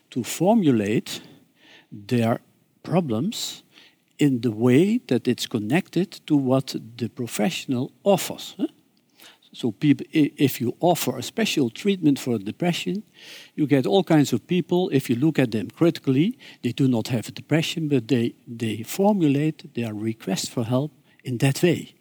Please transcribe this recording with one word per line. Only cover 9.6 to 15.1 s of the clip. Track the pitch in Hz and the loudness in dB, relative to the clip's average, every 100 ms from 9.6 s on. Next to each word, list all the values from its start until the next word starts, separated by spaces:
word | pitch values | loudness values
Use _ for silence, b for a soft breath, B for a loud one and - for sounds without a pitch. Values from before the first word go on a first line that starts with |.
| 123 | -6
peop-, | - 151 123 - | 2 2 2 0
i-, | 160 143 - | 0 0 2
if | 139 - | 0 0
you | 117 - | -4 0
offer | 175 165 - 123 | 0 2 -2 -6
a | |
special | - - 214 - 120 | -6 -4 -2 0 -2
treatment | - 202 190 156 131 | -2 -2 2 2 2
for | 131 113 | 0 -4
depression, | 98 - 175 165 - 196 - B B B B | -4 -4 -2 -2 -4 -6 -8 B B B B
you | - 139 | -4 2
get | 135 170 | 2 4
all | 196 | 2
kinds | - 156 135 | 4 4 4
of | 117 - | 0 0
people. | 180 - 180 185 | -2 0 0 0
If | 139 | 0
you | - | 0